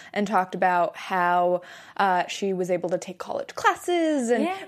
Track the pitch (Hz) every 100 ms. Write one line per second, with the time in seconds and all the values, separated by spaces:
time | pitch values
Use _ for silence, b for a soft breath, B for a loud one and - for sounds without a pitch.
0 | B - 202 208 185 180 180 180 170 -
1 | - 190 175 180 180 180 B B B -
2 | 196 180 175 - 202 185 180 175 175 180
3 | - 180 - - - - 427 349 - 349
4 | 320 302 233 247 320 381